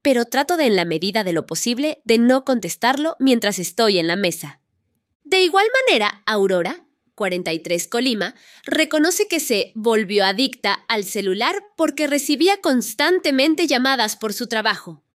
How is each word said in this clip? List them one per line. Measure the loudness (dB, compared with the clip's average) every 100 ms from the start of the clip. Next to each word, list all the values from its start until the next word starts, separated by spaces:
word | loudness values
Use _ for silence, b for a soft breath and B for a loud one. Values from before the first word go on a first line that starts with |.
Pero | 2 2
trato | 0 -2 -2 0
de, |
en | 2 2
la | 0
medida | -2 -2 -2
de | -2
lo | -4
posible, | -4 -6 -4 -2 -4 -6 0
de | 4
no | 6 4 2
contestarlo | -2 -2 -2 0 0 -4 0
mientras | 2 4 2 -2
estoy | -6 0 2 2
en | 0
la | 0
mesa". | -2 -4 -14 -20 _ _ _ _ _ _
De | -2 2
igual | 4 2 2 2 2
manera, | 2 0 -4
Aurora, | -4 0 2 0 -2 -6 _ _ _
cuarenta | -6 -4 -4 -4
y | -6
tres, | -4 -4 -2
Colima, | -2 0 -2 -4 b b b
reconoce | -6 -2 0 2 0 0 -2
que | -2
se | -2 -2 -2
volvió | -2 0 2 2 2
adicta | 2 2 -2 -2 -4 -4 _
al | -4
celular | -4 -4 -4 -2 -2 -4 -10 -2
porque | -2 0 -2
recibía | -2 -2 2 2 2
constantemente | 0 0 -2 -2 0 2 0 2 2 2 0
llamadas | 0 0 0 -2 -4
por | -8
su | -6 -6
trabajo. | -2 -2 -4 -8 -20 _